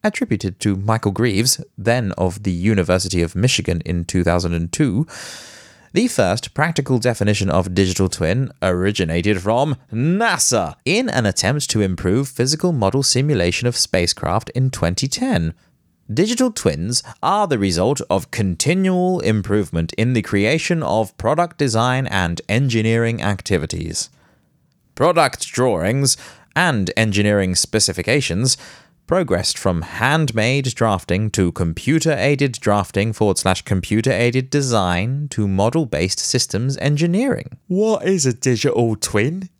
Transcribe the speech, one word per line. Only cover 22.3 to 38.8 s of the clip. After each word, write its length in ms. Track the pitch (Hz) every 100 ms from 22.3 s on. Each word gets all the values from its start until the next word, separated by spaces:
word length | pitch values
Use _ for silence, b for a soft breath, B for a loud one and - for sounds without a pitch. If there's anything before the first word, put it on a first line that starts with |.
| 85 -
engineering 760 | 110 139 113 110 113 117 117
activities. 880 | 95 98 - 92 78 87 80 - - b b b b _ _ _ _
Product 540 | - 151 165 139 - -
drawings 680 | - 127 92 90 131 139 - B B B -
and 360 | 180 117 92 -
engineering 600 | 110 101 104 101 92 90
specifications 1000 | - 110 - 92 90 143 131 90 127 - B B B B -
progressed 500 | 175 156 87 90 -
from 240 | 98 87
handmade 960 | 80 - 120 156 147 113 110 139 131 -
drafting 560 | 113 95 - 92 107
to 200 | 101 90
computer-aided 1000 | - 85 82 - 156 156 135 123 143 139 120
drafting 520 | 107 101 95 - 110
forward 280 | 104 107 92
slash 240 | 95 92
computer-aided 880 | - 95 - 107 135 101 120 127 131
design 760 | 147 135 113 90 87 110 139 143
to 180 | - 104
model-based 720 | 95 107 156 139 73 92 -
systems 580 | - 123 - 95 127 135
engineering. 800 | 139 147 170 185 269 - - - -
What 400 | 185 220 214 170
is 220 | 190 135
a 60 |
digital 600 | 117 131 117 139 110